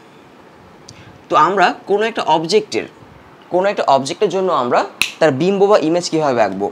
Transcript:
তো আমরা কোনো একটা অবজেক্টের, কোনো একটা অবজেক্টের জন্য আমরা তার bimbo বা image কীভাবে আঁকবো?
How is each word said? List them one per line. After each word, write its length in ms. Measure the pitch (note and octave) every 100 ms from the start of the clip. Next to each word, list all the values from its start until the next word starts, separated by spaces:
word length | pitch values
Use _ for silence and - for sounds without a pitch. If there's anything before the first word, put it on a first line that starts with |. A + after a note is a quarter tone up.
| - - - - - - - - - - - - -
তো 60 | D#3 D#3+
আমরা 200 | G3 F#3 C#4 -
কোনো 120 | G3+ A3
একটা 120 | A3 - D#3+
অবজেক্টের, 500 | D#3+ G#3 G#3+ A2 D#2 - - - - - -
কোনো 140 | F3+ G3
একটা 120 | G#3 - C3+
অবজেক্টের 340 | C3+ E3+ G#3
জন্য 140 | E3+ F#3 D3+
আমরা 180 | B2 F3 D4+ - - -
তার 120 | D#3+ C3
bimbo 200 | F3 G3 G3
বা 60 | F3+ D3+
image 180 | F3 E3+
কীভাবে 280 | D#3+ D3 A#2+ G#2
আঁকবো? 200 | F#2+ G2+